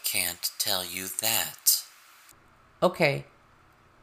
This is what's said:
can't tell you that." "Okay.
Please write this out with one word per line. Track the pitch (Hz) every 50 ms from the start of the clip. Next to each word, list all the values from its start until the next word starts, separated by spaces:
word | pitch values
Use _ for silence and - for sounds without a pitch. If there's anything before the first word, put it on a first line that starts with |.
| -
can't | - - 101 90 87 85 87 - - - -
tell | - 113 101 92 90
you | 87 87 92 95 95
that." | - - 107 110 113 101 85 78 71 - - - - - - - - - - - - - - - - - - - - - - - - -
"Okay. | 170 180 180 - 170 143 139 143 - - - - - - - - - - - - - - - -